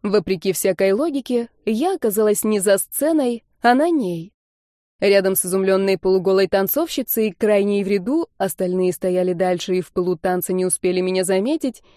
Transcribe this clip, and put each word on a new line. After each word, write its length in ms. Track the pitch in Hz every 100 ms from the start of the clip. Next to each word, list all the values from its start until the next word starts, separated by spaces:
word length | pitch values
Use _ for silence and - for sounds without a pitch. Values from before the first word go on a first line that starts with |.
Вопреки 480 | 208 202 180 190 190
всякой 400 | 180 196 180 190
логике, 560 | 196 320 277 247 240 233 _
я 320 | - 220 330 381
оказалась 480 | 233 196 214 208
не 160 | 214 214
за 180 | 190 202
сценой, 640 | - - 294 320 254 233 _ _
а 140 | 233
на 160 | 247 330
ней. 420 | 320 196 170 165 _ _ _ _ _ _ _
Рядом 360 | 202 196 190 190
с 80 |
изумлённой 540 | 185 190 190 190 196 190
полуголой 500 | 185 190 180 190 190
танцовщицей, 840 | 196 196 - 330 - 247 - 220
крайней 520 | 185 214 208 202 202
в 40 | 196
ряду, 400 | 202 185 302 339 _
остальные 560 | 196 - 185 185 180
стояли 400 | 180 190 180 185
дальше 420 | 175 185 180 - 185
и 40 |
в 100 | 175
пылу 240 | - 180 180
танца 380 | 185 180 -
не 100 | 185
успели 360 | 185 - 185 180
меня 220 | 185 185
заметить, 600 | 180 190 214 320 269 - _